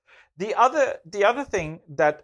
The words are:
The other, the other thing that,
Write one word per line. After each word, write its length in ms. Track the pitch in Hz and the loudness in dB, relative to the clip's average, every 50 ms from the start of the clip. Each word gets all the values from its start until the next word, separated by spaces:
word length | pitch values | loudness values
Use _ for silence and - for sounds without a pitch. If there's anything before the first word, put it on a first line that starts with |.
| _ _ _ _ _ _ _ | _ _ _ _ _ _ _
The 180 | 147 185 226 185 | -8 -6 -4 2
other, 420 | - 233 262 277 311 269 - - - - | 2 2 2 4 2 0 0 -2 -6 -12
the 180 | 160 190 202 196 | -8 -2 0 2
other 180 | 214 240 277 277 | 2 2 0 -4
thing 360 | - - 190 160 156 160 170 _ - | -6 -6 -6 -6 -6 -12 -14 _ -8
that, 320 | 143 143 160 151 151 - | -2 0 0 0 0 -2